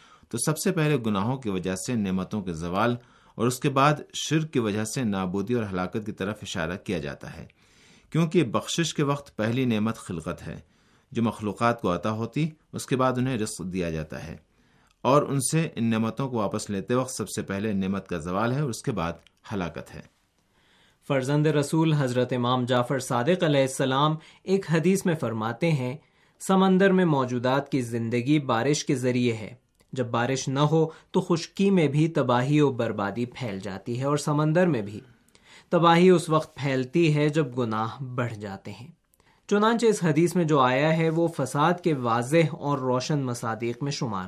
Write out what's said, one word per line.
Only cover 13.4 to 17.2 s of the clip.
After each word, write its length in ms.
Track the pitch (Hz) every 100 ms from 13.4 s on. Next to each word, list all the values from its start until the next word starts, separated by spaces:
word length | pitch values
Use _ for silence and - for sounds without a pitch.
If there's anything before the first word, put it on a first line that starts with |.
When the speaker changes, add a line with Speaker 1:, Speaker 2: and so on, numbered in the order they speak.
| 107 - 90
Speaker 1:
دیا 160 | 92 85
جاتا 380 | 80 76 - -
ہے، 100 | - _ _ _ _ _ _
اور 200 | 120 143
ان 180 | - 139
سے 280 | 123 160 165 -
ان 140 | 117
نعمتوں 400 | 110 113 110 139
کو 80 | 120
واپس 320 | 98 107 -
لیتے 240 | 98 90 123
وقت 160 | 127
سب 180 | -